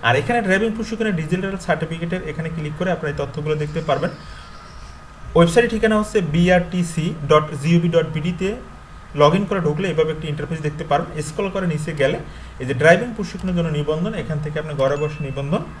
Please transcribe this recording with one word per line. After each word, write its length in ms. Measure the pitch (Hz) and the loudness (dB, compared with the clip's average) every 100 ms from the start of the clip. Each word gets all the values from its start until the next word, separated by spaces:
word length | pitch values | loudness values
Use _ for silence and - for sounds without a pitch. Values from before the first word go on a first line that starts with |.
| 110 | 4
আর 60 | 127 | 2
এখানে 180 | 151 240 202 | 2 0 2
ড্রাইভিং 220 | 190 226 220 | 2 2 -2
প্রশিক্ষণের 380 | 220 220 220 175 | -6 -2 0 0
ডিজিটাল 380 | 156 180 196 190 - | 0 -2 -2 -6 -2
সার্টিফিকেটের 540 | 156 160 165 170 185 156 | -2 0 -4 -4 -4 -6
এখানে 180 | 151 160 165 | -6 -6 -4
ক্লিক 200 | 147 156 | -6 -4
করে 100 | 185 160 | -2 -2
আপনারা 160 | 151 | -2
এই 40 | 151 | -4
তথ্যগুলো 340 | 139 - 151 151 | -4 -4 -2 -2
দেখতে 180 | 147 160 151 | -2 -4 0
পারবেন। 220 | 135 160 - - - - - - - - - - - - 165 | 0 0 -6 -14 -16 -16 -18 -18 -16 -16 -16 -18 -16 0 4
ওয়েবসাইটের 360 | 170 202 233 | 6 6 2
ঠিকানা 220 | 220 220 214 | 2 2 2
হচ্ছে 200 | 208 214 | 2 0
বিআরটিসি 920 | 165 156 175 180 175 180 170 - 160 - 143 | 0 2 6 4 4 -2 -2 -2 -4 -4 4
ডট 160 | 151 151 143 | 4 4 -4
জিওভি 280 | 147 170 170 170 | 2 4 4 2
ডট 120 | 147 156 | 2 -2
বিডিতে 340 | 156 175 190 233 - - - - - 143 | -4 -2 -2 -4 -10 -16 -18 -18 -10 6
log 120 | 147 185 | 6 6
in 60 | 202 | 2
করে 100 | 196 | 0
ঢুকলে 280 | 160 147 190 | 0 0 -2
এভাবে 180 | 156 156 151 | 0 0 0
একটি 120 | 160 | -6
ইন্টারফেস 320 | 147 143 160 151 | -6 -6 -4 -4
দেখতে 160 | 147 156 | -6 0
পারবেন। 300 | 143 170 156 | 0 0 -6
স্ক্রল 280 | 147 - 196 | -6 -4 -4
করে 180 | 190 180 | -2 0
নিচে 240 | 151 151 151 | -2 -4 2
গেলে 160 | 139 - - - - - | 2 2 -6 -12 -14 -8
এই 60 | 131 | -4
যে 80 | |
ড্রাইভিং 360 | 123 151 185 240 214 | 4 6 6 4 -6
প্রশিক্ষণের 380 | 190 180 185 175 | -8 -6 -2 0
জন্য 120 | 165 | 0
নিবন্ধন, 440 | 151 147 156 170 | 0 0 0 0
এখান 240 | 180 - 151 | -2 -4 -4
থেকে 160 | 151 151 | -4 -4
আপনি 140 | 156 143 | -6 0
ঘরে 140 | 135 143 | 2 2
বসে 240 | 151 - 139 | -2 -2 -6
নিবন্ধন 340 | 135 139 196 - - | -4 -2 -2 -4 -12